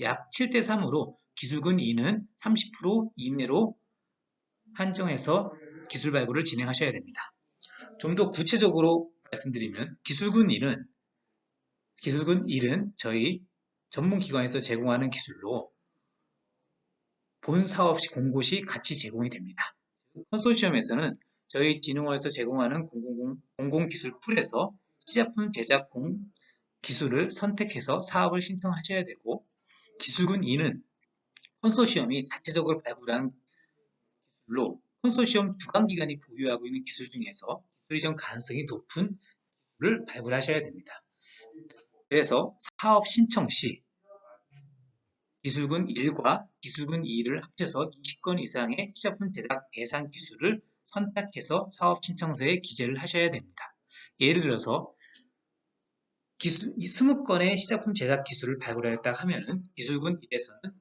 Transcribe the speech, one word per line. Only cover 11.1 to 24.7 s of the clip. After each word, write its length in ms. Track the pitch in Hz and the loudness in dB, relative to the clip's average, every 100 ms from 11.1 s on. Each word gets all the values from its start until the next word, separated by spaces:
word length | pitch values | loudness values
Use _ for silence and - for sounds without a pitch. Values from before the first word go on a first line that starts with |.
| _ _ _ _ _ _ _ _ - | _ _ _ _ _ _ _ _ -8
기술군 520 | 139 139 151 185 - | -2 0 2 2 2
일은 440 | 131 123 175 202 - | 0 2 2 -2 -4
저희 460 | 117 113 135 185 - _ _ _ _ | -2 2 2 0 -8 _ _ _ _
전문기관에서 720 | - 175 196 139 135 127 135 | 0 2 2 2 0 0 0
제공하는 500 | 123 113 123 123 135 | 0 0 2 2 0
기술로 640 | 110 - - 101 120 - _ _ _ _ _ _ _ _ _ _ _ _ _ _ _ _ _ | -2 -8 -8 -6 -6 -6 _ _ _ _ _ _ _ _ _ _ _ _ _ _ _ _ _
본 260 | - 170 190 | 2 2 2
사업 340 | - 175 160 | 2 2 2
시 80 | - | -2
공고 320 | 127 131 135 | 0 0 2
시 180 | 123 196 | 2 0
같이 360 | 196 - - 151 | -2 -2 -2 -2
제공이 340 | 110 113 120 | -2 -2 -4
됩니다. 440 | 95 92 92 - - _ _ _ - - | -4 -10 -6 -8 -8 _ _ _ -18 -6
컨소시엄에서는 840 | 214 240 226 190 131 - 127 160 - _ _ - | 0 4 4 4 2 2 0 0 -4 _ _ -6
저희 320 | 135 151 151 | 2 2 2
진흥원에서 500 | 147 139 147 139 147 | -2 -2 0 -2 -2
제공하는 560 | 127 120 131 123 156 160 | -2 -2 0 0 0 -6
공공공-, 560 | 117 123 120 127 135 - - | -8 -8 -6 -6 -8 -12 -6
공공기술 640 | 139 156 160 139 127 - | 0 0 0 -4 -8 -8
풀에서 520 | - 220 - 117 196 | -2 0 0 0 -2